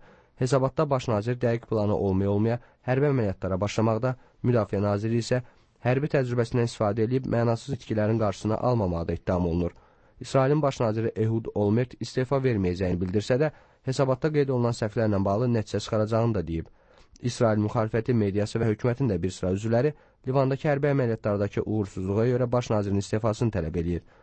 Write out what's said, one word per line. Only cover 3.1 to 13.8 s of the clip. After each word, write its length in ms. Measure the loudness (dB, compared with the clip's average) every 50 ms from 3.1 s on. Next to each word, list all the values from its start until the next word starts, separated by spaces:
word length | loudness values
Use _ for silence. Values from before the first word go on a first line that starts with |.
| 2
əməliyyatlara 480 | 0 0 -2 -2 -4 -4 -4 -2 -2
başlamaqda, 540 | -2 -2 0 0 2 2 2 0 -2 -2 -4 -6 -10 _ _ _ 0
müdafiə 380 | 0 2 2 0 0 0 0
naziri 420 | 0 0 0 0 -2 -2 -2 -2 0
isə 180 | 0 -2 -2 -4 -6 -14 _ _ _ _ _ -2
hərbi 260 | 0 0 0 0 0
təcrübəsindən 560 | 0 0 0 0 0 -2 -2 0 0 0 0 0
istifadə 380 | 0 0 0 0 0 0 0 0
edib 200 | 0 -2 -2 -2
mənasız 440 | 0 0 2 2 0 -2 -4 -6 -10 -8
itkilərin 420 | -6 -4 -2 0 2 2 2 2
qarşısını 380 | 0 0 -2 -2 -2 -2 -2 0 0 0
almamaqda 460 | 0 2 0 0 -2 -2 -4 -4 -6 -4
ittiham 280 | -2 -2 0 0 0 0
olunur. 240 | 0 0 -2 -2 -4 -10 -20 _ _ _ _ _ _ -18
İsrailin 420 | -6 -2 0 2 4 4 2 2
baş 180 | 2 0 0 0
naziri 320 | 0 0 0 0 -2 -2 -2
Ehud 300 | 0 0 0 0 -2 -4 -4 -2
Olmert 400 | 0 2 2 2 2 0 -2 -4 -10
istefa 400 | -10 -6 -4 -4 -2 0 0 0 0
verməyəcəyini 560 | 2 2 2 0 0 0 0 0 -2 0 -2
bildirsə 380 | -2 -2 -2 -2 0 0 0 0
də, 120 | 0 -2 -4 -6 -18 _ _ _